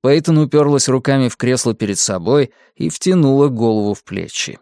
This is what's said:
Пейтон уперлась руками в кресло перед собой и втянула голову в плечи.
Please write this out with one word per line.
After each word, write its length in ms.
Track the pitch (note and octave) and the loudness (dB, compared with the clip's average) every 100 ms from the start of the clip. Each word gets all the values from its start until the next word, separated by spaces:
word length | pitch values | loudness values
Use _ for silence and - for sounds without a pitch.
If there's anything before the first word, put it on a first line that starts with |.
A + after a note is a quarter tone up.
Пейтон 340 | B2+ D3+ D#3 D#3+ | 2 2 2 2
уперлась 540 | D3 D3+ D3 C#3 - | 2 2 2 0 0
руками 400 | B2+ C#3 C3+ B2 | -2 0 0 0
в 80 | - | -2
кресло 340 | A#2+ B2+ A#2+ | -2 0 -2
перед 260 | G#2+ G#2 F#2+ | -4 -4 -4
собой 540 | - F#2+ E2+ C#3+ B2+ _ _ | -4 -4 0 0 0 _ _
и 160 | _ D#3+ | _ -8
втянула 580 | - F#3 F#3 C#3+ C#3 C#3+ | -4 0 2 4 4 2
голову 460 | A#2+ A#2 G#2+ G#2 | 2 0 0 -2
в 100 | G2+ | -4
плечи. 540 | - F#2+ E2 - - - | -8 -10 -10 -10 -10 -12